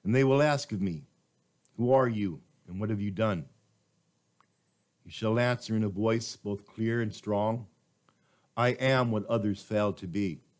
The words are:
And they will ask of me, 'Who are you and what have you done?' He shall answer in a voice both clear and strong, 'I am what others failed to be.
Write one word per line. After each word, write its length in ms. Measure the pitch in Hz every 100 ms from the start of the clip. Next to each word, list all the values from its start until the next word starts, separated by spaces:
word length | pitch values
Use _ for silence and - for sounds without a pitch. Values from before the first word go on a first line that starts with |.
And 120 | 101 127
they 80 |
will 180 | 135 135
ask 300 | 151 143 -
of 100 | 104
me, 240 | 95 80 - _ _ _ _ _ _ -
'Who 140 | 120
are 160 | 135 127
you 340 | 110 98 76 _ _ -
and 120 | 92
what 100 | 107
have 120 | 104
you 100 | 101
done?' 360 | 92 110 90 71 _ _ _ _ _ _ _ _ _ _ _ _ _ _ _
He 80 | 90
shall 260 | - 110 117
answer 380 | 123 120 - 110
in 80 |
a 60 | 107
voice 460 | 92 110 113 110 -
both 300 | 104 101 -
clear 340 | - 110 117
and 120 | 110
strong, 540 | - 104 104 107 117 104 _ _ _ _ _ _ _ _ -
'I 120 | 123
am 420 | 123 131 131 120
what 140 | 107 101
others 340 | 117 104 101
failed 360 | - 107 104 92
to 100 | 92
be. 340 | 95 98 76 _